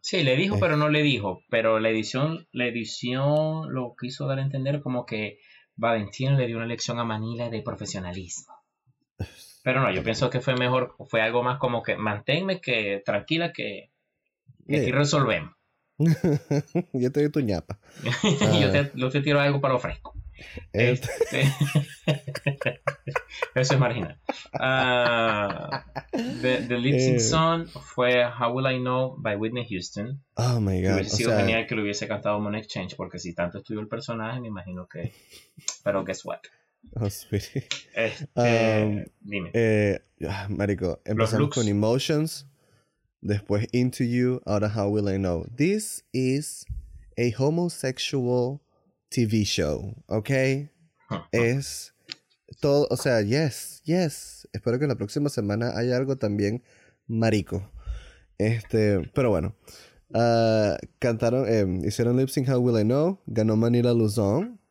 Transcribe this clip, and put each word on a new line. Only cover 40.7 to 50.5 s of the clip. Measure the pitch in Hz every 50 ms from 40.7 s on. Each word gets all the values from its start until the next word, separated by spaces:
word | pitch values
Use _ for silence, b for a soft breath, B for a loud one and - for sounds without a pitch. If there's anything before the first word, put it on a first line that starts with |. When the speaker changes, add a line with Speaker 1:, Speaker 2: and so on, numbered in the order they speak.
| 101 87 90 87 - - _
Speaker 1:
Los |
Speaker 2:
empezamos | - 107 110 113 107 113 117
Speaker 1:
looks. | 147 143 -
Speaker 2:
con | 131 113
Emotions, | 104 101 101 107 110 120 139 - - 156 147 160 160 - - - - _ _ _ _ _ _ _ _ _ _ _ _ _ _
después | - 95 104 104 - - 104 101 117 -
Into | - 123 123 127 120 - 127
You, | 117 120 123 123 123 127 123 _
ahora | - 104 101 104 107 104
How | 113 101 101
Will | 107 107 101 101 95
I |
Know. | 98 98 90 85 82 85 - 117
This | 123 147 180 202 214 214 - - - _ _ -
is | 131 127 127 131 143 151 - - - - - - b b b b b b b _
a | - 120 123 113
homosexual | - 131 147 160 170 175 170 - - - 131 131 - - - - 139 123 120 123 123 123 127 139 143 _ _ _ _ _ _ _ _ _ _
T | - 131 117
V | 110 113 110 104
show, | 98 - - 85 73 73 58 92 98 107 - -
¿ok? | - - 110 104 - 135 131 131 135